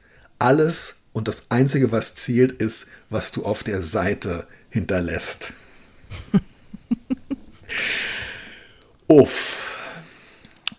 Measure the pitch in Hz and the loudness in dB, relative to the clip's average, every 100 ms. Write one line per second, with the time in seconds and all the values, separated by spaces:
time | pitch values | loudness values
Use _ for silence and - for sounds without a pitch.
0 | _ - - _ 123 147 156 170 - - | _ -20 -20 _ 2 4 4 0 -6 -10
1 | _ 110 110 - - 123 135 139 123 110 | _ -8 -4 -6 -2 2 4 4 2 2
2 | - - - 120 127 - 110 - - - | -2 -4 0 4 4 2 -4 -4 -8 -18
3 | _ 110 - - 104 107 - 95 82 107 | _ -4 -4 -4 -4 -4 -2 -4 -2 0
4 | 92 - - 85 - - _ 113 90 92 | 0 -2 -4 -6 -10 -20 _ -4 -2 -2
5 | 87 82 - - - - - - - - | -2 -4 -4 -6 -10 -14 -20 -20 -20 -20
6 | - - - 202 - - - - - 233 | -18 -16 0 0 0 -18 -20 -20 -8 -8
7 | - 262 - 269 - - - - - - | -6 -10 -8 -12 -12 -20 -10 -6 -4 -4
8 | - - - - - - - - - _ | -6 -8 -10 -14 -18 -20 -20 -20 -20 _
9 | - 151 - - - - - - - - | 8 8 10 4 -4 -6 -8 -12 -14 -16
10 | - - - - - - - | -18 -20 -20 -20 -20 -12 -12